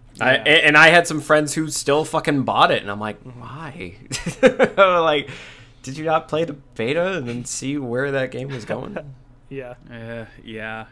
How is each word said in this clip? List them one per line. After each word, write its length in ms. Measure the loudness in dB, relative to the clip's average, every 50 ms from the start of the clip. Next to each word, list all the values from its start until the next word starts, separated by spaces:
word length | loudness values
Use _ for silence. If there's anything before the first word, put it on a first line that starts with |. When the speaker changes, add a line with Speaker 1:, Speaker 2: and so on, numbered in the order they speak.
| -20 -16 -6 0
Speaker 1:
I, 140 | 2 2 2
Speaker 2:
Yeah. 80 | 2 4
Speaker 1:
a-, 200 | 4 4 6 6
and 100 | 6 8
I 120 | 8 8 8
had 180 | 8 6 4
some 140 | 2 -2 -4
friends 340 | 0 2 2 2 2 0 -4
who 140 | -4 -4 -4
still 360 | -6 -4 0 0 0 0 0
fucking 380 | -2 -4 -2 0 0 0 0 0
bought 260 | 0 2 4 4 4
it, 120 | 2 0
and 80 | -2 -6
I'm 100 | -8 -8
like, 220 | -8 -8 -10 -12 -16
Speaker 3:
Mm-hmm. 160 | -20 -18 -18
Speaker 1:
"Why?" 540 | -18 -16 -16 -16 -16 -16 -14 -14 -14 -14 -16 -16 -14 -12 -10 -8 -8 -8 0 4 4 4 6 4 0 2 4
<laughs> 240 | 4 4 4 4 4
Like, 280 | 2 2 2 0 -2 -6 -12 -16 -18 -20 -20 -20 -20 -20 _ _
did 140 | -14 -14 -10 -6
you 60 | -2
not 240 | 0 0 -2 -2 -2
play 160 | -4 -4 -4
the 80 | -4
beta 600 | -6 -12 -16 _ -8 -6 -4 -2 -2 -2 -2 -2 -4 -6
and 100 | -6 -8
then 160 | -8 -10 -10
see 340 | -10 -10 -8 -6 -6 -6 -6
where 320 | -6 -4 -4 -4 -2 -2
that 200 | -2 -4 -4 -4
game 180 | -6 -8 -10 -10
was 160 | -10 -10 -10
going? 320 | -8 -8 -8 -8 -10 -12
Speaker 3:
<laughs> 100 | -12 -12 -14 -18 -20 _ -20 -20 _ _ -16
Yeah. 220 | -14 -14 -14 -14 -16 -20 -20 -20
Speaker 2:
Uh, 340 | -18 -16 -14 -12 -12 -12 -14 -16 -18 -20 -18
yeah, 400 | -16 -14 -12 -10 -10 -12 -12 -14 -16